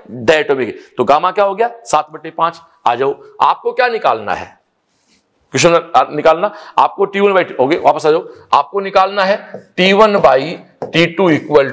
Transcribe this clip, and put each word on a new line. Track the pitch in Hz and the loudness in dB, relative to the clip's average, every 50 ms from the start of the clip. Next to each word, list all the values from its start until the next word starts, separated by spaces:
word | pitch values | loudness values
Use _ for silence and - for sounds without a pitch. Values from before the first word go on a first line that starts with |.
| - - | -20 -18
डायटोमिक। | - 127 120 135 160 156 151 147 143 131 123 104 - - - - _ - | -16 -6 -2 0 0 0 0 -2 -2 -2 -4 -6 -8 -12 -16 -12 _ -4
तो | 123 | 0
गामा | 104 143 151 170 185 | 0 0 0 0 -2
क्या | 180 208 202 | -2 0 -2
हो | 196 190 | -2 -2
गया? | 190 226 240 233 - - | -2 -4 -4 -6 -8 -8
सात | - - 151 151 - | -4 -4 -4 -4 -4
बटे | 156 147 147 160 160 | -10 -18 -16 -12 -6
पांच। | - 165 170 165 - - _ _ _ - | -4 -4 -4 -4 -6 -16 _ _ _ -4
आ | - 120 | -2 -2
जाओ, | 120 135 139 143 - - - - - - | 0 0 -2 -4 -6 -10 -14 -6 -2 0
आपको | 147 175 - - 240 233 | 0 0 -2 -4 -6 -4
क्या | 240 247 247 | -2 -2 -2
निकालना | 233 214 170 147 120 113 104 101 87 | -2 -2 -2 -2 -2 -2 -4 -6 -8
है? | 85 90 - - _ _ _ _ _ _ _ _ _ _ _ _ _ _ _ _ _ _ _ - | -8 -8 -12 -18 _ _ _ _ _ _ _ _ _ _ _ _ _ _ _ _ _ _ _ -4
क्वेश्चन | 131 143 170 170 165 165 - - 123 139 135 139 | 0 2 2 2 2 0 0 0 0 0 0 -2
निकालना | 151 147 160 160 165 190 208 208 - - - - - | -2 0 0 2 0 -2 -6 -6 -8 -20 -8 -2 0
आपको | 131 147 - - 202 | 0 0 0 -2 -4
टी | 196 196 196 | -4 -2 0
वन | 202 202 196 | 0 2 2
by, | 185 160 - - | 0 0 -2 -2
ओके, | - 127 135 160 180 | -2 0 0 0 0
वापस | - 135 147 151 147 | 0 0 0 2 2
आ | 156 | 0
जाओ। | 156 170 185 - - - - - - | 0 0 -2 -6 -16 -20 -6 0 0
आपको | 135 143 - - 202 | 0 0 0 -4 -8
निकालना | 196 196 185 196 190 190 202 202 190 | -6 -2 0 0 0 0 0 -2 0
है | 190 202 - - - - - - _ _ | 0 -2 -4 -6 -12 -20 -20 -20 _ _
टी | - 180 190 196 | 0 0 2 4
वन | 196 220 214 202 196 | 4 4 4 4 4
by | 156 151 131 135 139 160 180 - - _ _ - - | 4 4 4 2 0 -4 -10 -12 -16 _ _ -16 -10
टी | - - 156 170 165 | -4 0 0 0 0
टू | 170 - 196 180 | 0 0 0 2
equal | 151 131 - - 147 147 135 135 | 2 0 0 2 2 2 2 2